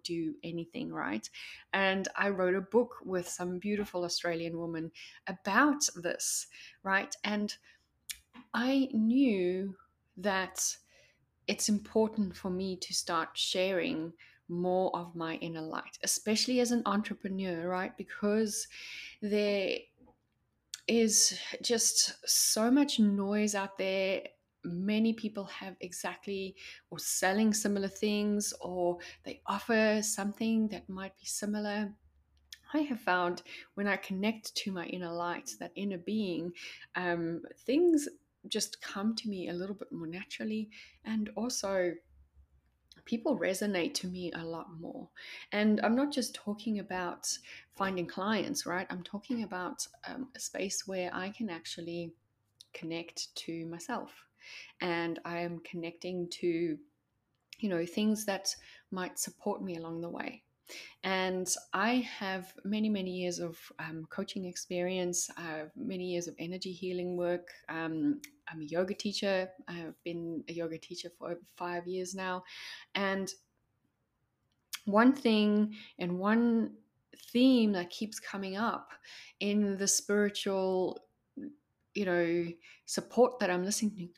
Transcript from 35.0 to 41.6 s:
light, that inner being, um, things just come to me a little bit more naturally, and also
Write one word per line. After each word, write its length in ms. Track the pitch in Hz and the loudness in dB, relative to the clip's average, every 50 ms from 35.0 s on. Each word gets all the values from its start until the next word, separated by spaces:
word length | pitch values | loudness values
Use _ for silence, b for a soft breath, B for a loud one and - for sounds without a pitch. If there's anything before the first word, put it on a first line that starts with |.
| 180 170 | -4 -4
light, 400 | 170 170 175 175 175 - - - - - | -4 -2 -2 -2 -4 -4 -8 -10 -12 -10
that 120 | 175 175 - | -10 -10 -8
inner 220 | - 202 202 196 175 | -6 -4 -4 -4 -4
being, 540 | 175 - 214 220 214 185 170 165 165 180 175 B B B B B B B - | -4 -2 -2 0 0 0 -2 -2 -4 -4 -6 B B B B B B B -6
um, 460 | 180 180 175 175 170 170 165 170 165 - - - - - | -2 0 0 2 2 0 0 -2 -4 -6 -10 -16 -8 -2
things 440 | - 262 311 359 349 320 294 294 - - - _ _ _ _ - 214 | 2 4 6 6 8 6 6 4 0 -6 -12 _ _ _ _ -10 -6
just 320 | - 214 - - - - | -4 -2 -2 -2 -4 -8
come 340 | - - - 196 202 220 226 | -10 -8 -4 -2 0 0 0
to 140 | 220 - 220 | 0 -2 -4
me 180 | 202 185 170 - | -4 -4 -4 -4
a 60 | 175 | -4
little 200 | 175 185 196 202 | -4 -4 -4 -6
bit 160 | 190 - - | -8 -10 -10
more 160 | 175 170 165 | -8 -8 -6
naturally, 640 | 160 170 185 202 - - - 226 220 214 220 220 214 B B B B B B - | -6 -8 -8 -10 -10 -8 -6 -4 -2 -2 -2 -4 -6 B B B B B B -6
and 240 | 220 220 220 208 208 - 208 | -2 -2 0 0 -2 -2 -2
also 560 | 220 254 254 - | -2 -2 -2 -2